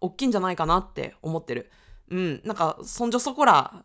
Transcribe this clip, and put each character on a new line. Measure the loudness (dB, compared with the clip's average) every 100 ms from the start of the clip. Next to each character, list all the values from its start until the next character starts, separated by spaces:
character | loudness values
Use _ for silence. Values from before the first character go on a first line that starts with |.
大 | -8
き | -2
い | 0
ん |
じ | 0
ゃ |
な | 0
い | 0
か | 2
な | 2
っ | 0
て | -8 -10 -8
思 | -6 -6
っ |
て | -4
る。 | -8 -8 _ -20 -20 -8
う | -4
ん、 | -2 -4
な | -6
ん | -2
か | -2 -4
そ | -10 -6 -2
ん |
じ | -2
ょ |
そ | -2
こ | 2
ら | 6 6 4 -6